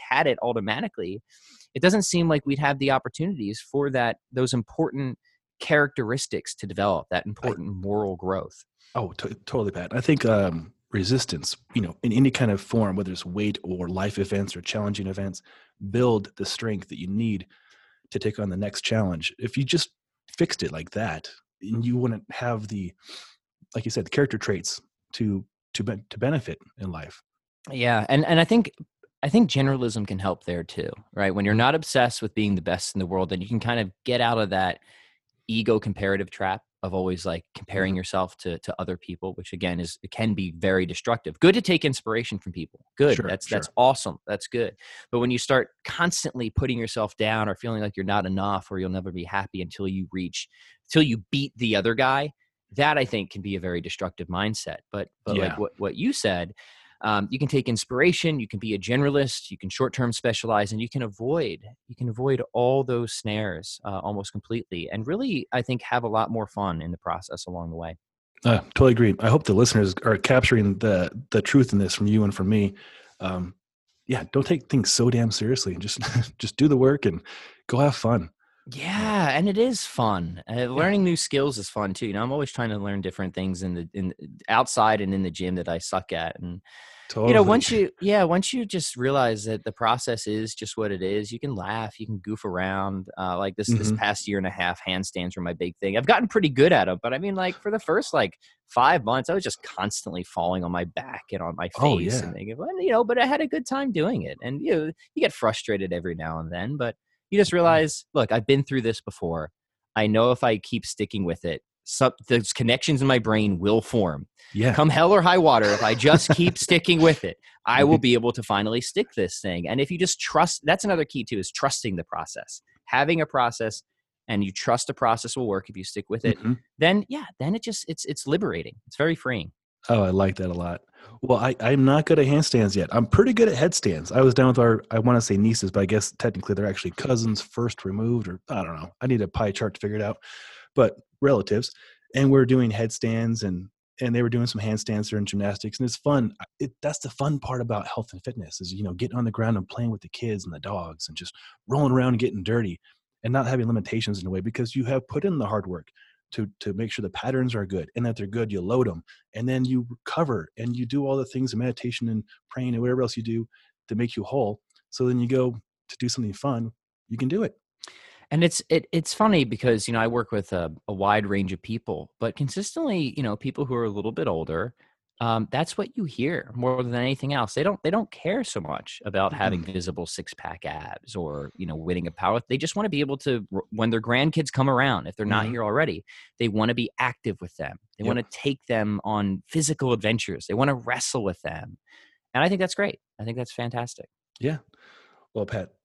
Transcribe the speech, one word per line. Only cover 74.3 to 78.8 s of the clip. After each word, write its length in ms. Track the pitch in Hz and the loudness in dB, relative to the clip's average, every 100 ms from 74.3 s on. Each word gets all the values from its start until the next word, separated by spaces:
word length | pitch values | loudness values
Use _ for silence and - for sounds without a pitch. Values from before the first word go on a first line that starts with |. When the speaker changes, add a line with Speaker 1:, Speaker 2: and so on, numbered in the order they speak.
Speaker 2:
don't 160 | 139 135 | -2 0
take 220 | 165 - | -2 0
things 200 | 139 - | 0 2
so 200 | - 120 | 2 4
damn 200 | 120 117 | 4 2
seriously, 440 | 104 110 131 - | 0 0 0 -2
and 80 | 87 | -4
just, 180 | 104 - 117 120 | -6 -6 -2 -2
<laughs> 200 | 117 - | -2 -4
just 160 | 107 - | -6 2
do 140 | 151 | 4
the 80 | 135 | 6
work 280 | 131 143 110 | 6 4 0
and 160 | 85 - - - - - | -2 -6 -18 -20 -18 -4
go 120 | 123 | 2
have 180 | 143 127 | 2 2
fun. 320 | 113 117 82 - _ _ - | 2 0 0 -10 _ _ -18
Speaker 1:
Yeah, 640 | 127 | -10